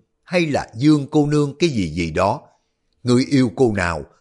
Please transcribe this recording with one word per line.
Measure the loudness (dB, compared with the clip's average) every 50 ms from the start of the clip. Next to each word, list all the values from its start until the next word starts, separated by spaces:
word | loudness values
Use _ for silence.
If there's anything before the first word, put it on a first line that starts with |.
| _ _ _ _ _
hay | -4 -2 -2 0
là | 0 -2 -4 -4 -6 -6
Dương | 0 2 4 4 2 2 0
cô | 0 0 2
nương | 2 2 0 0 -2 -2 -2
cái | -2 -2
gì | 0 -2 -2 -2
gì | -2 -4 -4 -2
đó, | -2 0 0 0 -2 -4 -8 -18 _ _ _ _ _ _ _ _ _ _ -2
ngươi | 0 2 2 2 2
yêu | 2 2 2 0 0
cô | 2 2 2 2
nào | 0 -2 -2 -4 -6 -8 -12 _ _